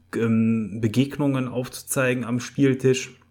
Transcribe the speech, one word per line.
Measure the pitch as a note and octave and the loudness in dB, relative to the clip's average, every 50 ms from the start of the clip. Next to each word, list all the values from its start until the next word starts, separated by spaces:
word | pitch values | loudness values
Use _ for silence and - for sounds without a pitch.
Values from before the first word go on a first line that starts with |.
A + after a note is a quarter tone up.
| _ _ - | _ _ -4
ähm, | A2 A#2 A2+ A2+ A2+ A2+ A2+ A2+ A2+ G#2+ F#2+ G2+ A2 | 0 0 2 2 4 4 2 2 0 -2 -4 -4 -2
Begegnungen | A#2 G#2+ G#2 B2 C3+ C#3 - - D3 C#3 C3 B2+ B2+ | -2 0 2 2 0 0 0 -2 0 0 0 -2 -4
aufzuzeigen | B2 B2 B2+ B2+ - - - - - - C#3 C3 B2+ B2+ B2+ A#2 | -4 -6 -6 -8 -8 -10 -14 -12 -6 -2 0 0 0 0 -2 -2
am | A2+ B2 A#2+ | -4 -4 -4
Spieltisch. | - - - D3 C#3 C3+ B2+ B2+ - C3 B2+ - - - - - _ _ | -4 -4 0 2 4 4 4 4 4 2 2 2 -2 -8 -14 -20 _ _